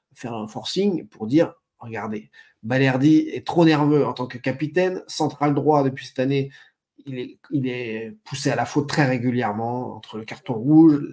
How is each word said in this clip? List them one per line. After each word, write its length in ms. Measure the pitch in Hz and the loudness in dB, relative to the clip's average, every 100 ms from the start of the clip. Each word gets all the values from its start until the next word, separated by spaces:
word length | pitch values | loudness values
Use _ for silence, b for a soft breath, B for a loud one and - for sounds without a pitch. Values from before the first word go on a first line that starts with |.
| _ | _
faire 200 | - 117 | -14 -10
un 140 | 117 110 | -8 -10
forcing 600 | 117 113 180 202 170 - | -10 -6 -2 -2 -2 -8
pour 180 | - 110 | -10 0
dire, « 280 | 147 165 - _ _ | 2 2 -2 _ _
Regardez, 500 | 120 110 107 107 - b b b | -14 -10 -8 -10 -14 b b b
Balerdi 640 | 110 131 135 127 147 156 156 | -2 2 2 4 4 4 2
est 160 | 123 - | -6 -4
trop 160 | 156 | 4
nerveux 420 | 160 151 147 147 120 | 4 4 4 2 2
en 60 | |
tant 160 | 127 127 | -2 -8
que 100 | 120 | -6
capitaine, 680 | 131 131 151 175 185 185 - | -6 -4 -4 -2 -2 -2 -8
central 460 | - 151 - 147 | -4 -4 -2 0
droit 300 | 143 135 151 | 0 2 4
depuis 220 | 135 135 - | 2 -2 -8
cette 140 | - | -4
année, 320 | 131 139 139 b b b _ _ 143 | -2 0 -4 b b b _ _ -12
il 140 | 127 | -10
est, 180 | 123 - - | -12 -14 -6
il 160 | 151 127 | -4 -4
est 500 | 123 120 110 113 107 - | -6 -8 -8 -10 -14 -12
poussé 240 | 139 139 | -6 -2
à 60 | 120 | -2
la 100 | 120 | -2
faute 240 | 151 147 | -2 -2
très 160 | - 135 | 0 0
régulièrement, 920 | 127 123 120 113 104 117 123 123 104 | 0 -2 -2 -4 -4 -6 -6 -8 -12
entre 220 | - 110 | -14 -14
le 80 | 113 | -14
carton 280 | - - | -12 -8
rouge, 460 | 113 127 156 160 143 143 | -4 4 8 8 6 -2